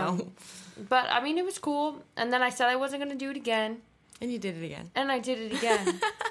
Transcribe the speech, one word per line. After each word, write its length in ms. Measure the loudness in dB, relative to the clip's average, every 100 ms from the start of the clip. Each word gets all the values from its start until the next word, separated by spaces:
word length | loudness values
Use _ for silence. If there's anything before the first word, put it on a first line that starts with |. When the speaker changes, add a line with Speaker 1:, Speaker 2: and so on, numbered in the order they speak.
| 2 0
Speaker 1:
know. 140 | -4 -10 -18 -18 -18 -12
Speaker 2:
But, 300 | 2 2 4
I 120 | 2
mean, 160 | 2 0
it 60 |
was 140 | 0 -2
cool. 440 | 0 2 0 -2 -12 -4
And 160 | 0
then 100 | 2
I 80 | 2
said 180 | 4 2
I 80 | 4
wasn't 260 | 0 -2
gonna 120 | -4
do 160 | -4 -4
it 60 | -4
again. 460 | 0 2 2 -2 -12 _ _ -8
Speaker 1:
And 120 | -6
you 60 | -4
did 180 | -4 -6
it 80 |
again. 260 | -8 -8 -6
Speaker 2:
And 180 | -2 0
I 60 | 0
did 200 | 0 -2
it 140 | -2
again. 480 | 0 4 4 4 0 -2
Speaker 1:
<laughs> 40 | -2 -4